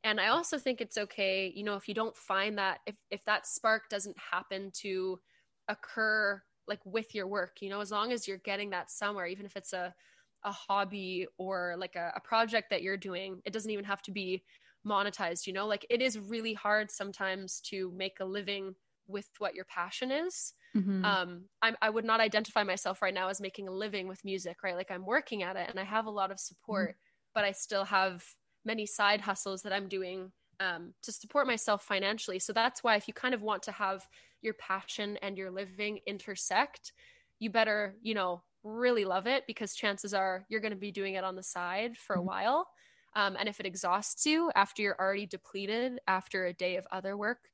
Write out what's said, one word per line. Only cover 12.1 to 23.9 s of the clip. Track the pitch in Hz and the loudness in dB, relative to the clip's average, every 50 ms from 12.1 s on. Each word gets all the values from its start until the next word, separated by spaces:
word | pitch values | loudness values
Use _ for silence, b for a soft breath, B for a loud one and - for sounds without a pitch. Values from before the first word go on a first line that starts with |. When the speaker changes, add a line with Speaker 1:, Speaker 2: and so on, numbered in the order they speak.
| - | -4
Speaker 1:
a | - | -6
project | - - 233 226 226 226 220 226 208 - | -4 2 4 4 4 6 4 2 2 2
that | 208 185 - | -2 0 2
you're | 190 196 | 0 -2
doing, | 196 185 196 185 175 190 190 190 180 - | -2 -2 -4 -4 -4 -4 -6 -8 -8 -8
it | - 190 | -6 -4
doesn't | 220 202 214 | -4 -2 -2
even | 214 202 196 | -2 -2 -2
have | 202 196 196 - | -2 -4 -4 -4
to | - | -6
be | 190 208 190 185 185 185 _ b b b b b b b _ | -6 -4 -2 -2 -2 -4 _ b b b b b b b _
monetized, | 208 208 196 202 208 196 - 202 170 175 175 - | 0 2 2 2 2 0 -2 -2 -2 -2 -4 -4
you | - 185 | -4 -4
know, | 190 202 214 | -2 0 0
like, | 208 202 - - | 0 -2 2 2
it | 240 240 254 | 4 4 4
is | 262 214 214 | 4 2 0
really | 202 196 226 233 220 226 214 | -4 -4 -4 -2 -2 -2 -4
hard | 208 - 208 208 214 214 202 | 0 2 2 4 4 2 0
sometimes | - - 196 202 196 - 196 190 185 196 190 185 - - | -4 -4 -4 -6 -4 -2 -2 -2 -2 -2 -4 -6 -8 -8
to | - - - 190 190 185 175 | -8 -6 -4 -4 -4 -4 -4
make | 185 190 196 190 - | -4 -4 -4 -4 -4
a | 196 | -6
living | 190 190 202 202 185 202 196 196 190 190 _ _ _ _ _ _ | -4 -4 -4 -4 -4 -4 -4 -6 -8 -12 _ _ _ _ _ _
with | - 190 202 - - _ - | -8 -8 -8 -8 -10 _ -4
what | 208 185 - | -4 -4 -4
your | - 185 | -4 -12
passion | _ - 185 175 185 - - 254 254 | _ -4 -4 -4 -4 -2 -4 -2 0
is. | 269 294 330 370 359 - - - - b b b b | 0 0 0 -2 -4 -4 -8 -8 -10 b b b b
Speaker 2:
Mm-hmm. | 214 190 196 196 190 185 | 2 2 2 2 2 4
Speaker 1:
Um, | 208 202 185 180 175 175 175 185 196 _ _ | 4 4 2 2 -2 -6 -12 -14 -18 _ _
I'm, | - 226 226 - | 2 2 4 4
I | - 220 | 2 2
would | 214 226 226 | 2 2 4
not | 226 220 226 | 4 6 6
identify | 226 220 214 214 220 - - 226 208 | 6 6 6 2 2 4 2 2 4
myself | 196 185 202 - 202 190 - - | 4 2 0 0 -2 0 2 0
right | 190 190 | 0 2
now | 196 190 185 | 2 0 0
as | 196 190 | -2 -2
making | 202 190 190 - 196 190 | -4 -6 -6 -6 -8 -6
a | 185 | -4
living | 190 208 214 | -4 -4 -2